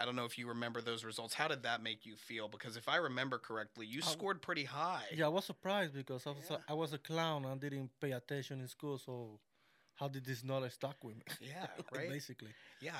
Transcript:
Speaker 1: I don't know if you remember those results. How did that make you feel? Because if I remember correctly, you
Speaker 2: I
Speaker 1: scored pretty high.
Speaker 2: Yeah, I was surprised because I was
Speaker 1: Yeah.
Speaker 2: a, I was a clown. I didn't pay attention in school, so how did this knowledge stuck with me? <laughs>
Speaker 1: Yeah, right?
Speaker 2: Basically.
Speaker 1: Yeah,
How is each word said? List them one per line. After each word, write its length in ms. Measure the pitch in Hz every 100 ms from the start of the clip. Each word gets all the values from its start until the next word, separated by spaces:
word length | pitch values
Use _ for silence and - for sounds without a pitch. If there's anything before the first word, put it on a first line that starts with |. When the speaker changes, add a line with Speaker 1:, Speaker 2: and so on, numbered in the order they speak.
Speaker 1:
I 40 | 120
don't 100 | 127
know 80 |
if 140 | 120 -
you 100 | 120
remember 320 | 117 120 117
those 240 | 117 113
results. 300 | 113 107 117
How 120 | - 156
did 140 | 143
that 180 | 117 117
make 240 | 113 107 -
you 100 | 104
feel? 320 | - 113 107
Because 280 | 107 123 117
if 120 | 123
I 80 | 160
remember 420 | 156 127 135 123
correctly, 480 | - 113 104 - 107
you 140 | 131
Speaker 2:
I 80 | 165
Speaker 1:
scored 300 | 160 196 190
pretty 220 | - 165
high. 400 | 135 139 165 175 -
Speaker 2:
Yeah, 120 | 156 151
I 20 |
was 160 | 175
surprised 480 | - - 185 202 170
because 320 | 139 131 131 147
I 40 |
was 160 | 143 135
Speaker 1:
Yeah. 60 | 147 -
Speaker 2:
a, 40 |
I 20 |
was 180 | 151 160
a 40 | 147
clown. 460 | - 160 165 151
I 100 | 131
didn't 360 | 135 143 139 131 -
pay 120 | 143
attention 480 | 127 - 143 135 139
in 80 | 127
school, 300 | - 147 135
so 400 | - 123 113 107 _ _ _ _ _ -
how 120 | 139
did 160 | 135
this 180 | 131 127
knowledge 300 | 131 135 127
stuck 300 | - 135 143
with 120 | 120 110
me? 60 | -
<laughs> 80 | -
Speaker 1:
Yeah, 260 | 123 160 - 160 -
right? 140 | - 160
Speaker 2:
Basically. 400 | 143 - 127 107 - - -
Speaker 1:
Yeah, 140 | 147